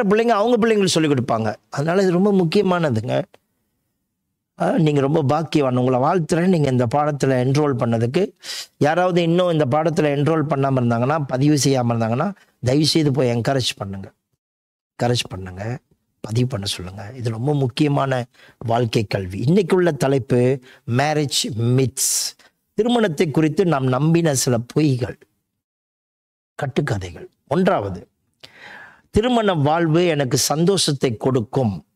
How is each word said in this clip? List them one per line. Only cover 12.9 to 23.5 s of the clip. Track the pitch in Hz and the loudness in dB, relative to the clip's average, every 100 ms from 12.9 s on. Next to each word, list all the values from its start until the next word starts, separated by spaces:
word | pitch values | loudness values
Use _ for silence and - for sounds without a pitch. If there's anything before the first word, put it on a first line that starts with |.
| 170 147 | 2 2
போய் | 135 127 120 | 2 0 0
என்கரேஜ் | 113 135 117 - | -2 -2 -2 -6
பண்ணுங்க. | 98 98 95 _ _ _ _ _ _ | -10 -10 -14 _ _ _ _ _ _
என்கரேஜ் | _ _ - 120 120 - | _ _ -4 -2 -2 -4
பண்ணுங்க. | 95 92 90 107 131 _ _ _ _ | -10 -12 -10 -8 -10 _ _ _ _
பதிவு | - 117 123 | -6 -2 -2
பண்ண | 110 98 | -4 -8
சொல்லுங்க. | - 90 98 104 131 | -8 -12 -14 -16 -10
இது | 117 | -8
ரொம்ப | 110 135 | -4 -2
முக்கியமான | 147 131 - 151 139 135 131 120 _ - - | 0 -2 0 0 0 -2 -4 -6 _ -20 -10
வாழ்க்கை | 117 117 120 120 107 | -2 0 0 -2 -2
கல்வி. | 104 92 95 | -4 -6 -4
இன்னைக்கு | 120 190 165 185 | 0 2 2 2
உள்ள | 175 | 2
தலைப்பு | 147 135 139 - 123 123 135 - - - | 0 0 0 0 2 2 0 -8 -14 -4
மேரேஜ் | 120 147 151 143 - 247 110 | -2 0 0 -2 -4 -6 -2
மித்ஸ். | 117 127 131 - - - - - _ _ _ | 0 2 0 -2 -4 -4 -6 -10 _ _ _
திருமணத்தை | - 233 240 214 147 175 | -2 0 2 0 0 0
குறித்து | 147 156 | 2 0